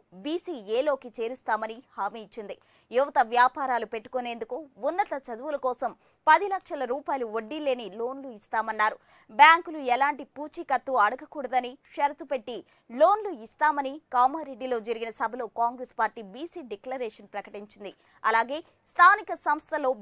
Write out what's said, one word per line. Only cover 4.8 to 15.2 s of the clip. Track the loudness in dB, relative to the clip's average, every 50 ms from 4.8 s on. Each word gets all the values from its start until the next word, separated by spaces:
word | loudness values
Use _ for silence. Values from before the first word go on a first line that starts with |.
| -4
ఉన్నత | -2 -2 -2 -2 -2 -4 -8 -8
చదువుల | -10 -12 -10 -6 -6 -6 -4 -2
కోసం | -4 -4 -2 -6 -6 -8 -10 _ _ _ _ _
పది | 6 6 6 6 0 -2
లక్షల | -4 -4 -8 -6 -6 -2 -2
రూపాయలు | -4 -4 -2 -4 -4 -2 -4 -4 -4
వడ్డీ | -4 -4 -4 -6 -2 0
లేని | 0 0 0 -4 -8 -6 -6
లోన్లు | -6 -6 -6 -8 -12 -12 -14
ఇస్తామన్నారు. | -16 -12 _ -2 -2 -2 -2 0 0 2 0 0 -2 _ _ _ -20 _ -8 6 8
బ్యాంకులు | 10 10 10 8 4 -4 -8 -6 -2 0 2
ఎలాంటి | 2 2 0 0 -4 -10 -14 _
పూచీకత్తు | -14 -12 -12 -10 -12 -4 -2 -2 -2 0 0 2 4 4
అడగకూడదని | 2 2 -2 -10 -12 -10 -10 -6 -2 -2 -2 -2 -2 -8 -14 _ _ -2
షరతు | 0 0 0 0 -4 -6 -6
పెట్టి | -6 -6 -6 -8 -10 -10 -12 _ _ _ _ -12 2 4
లోన్లు | 6 6 6 2 0 -6 -8 -10 -12
ఇస్తామని | -18 -4 _ 0 0 0 0 -4 -6 -8 -10 -12 _ 2
కామారెడ్డిలో | 4 4 4 2 -2 -6 -10 -10 -10 -4 -4 -4 -4 -2
జరిగిన | -4 -6 -4 -6 -8 -4
సభలో | -4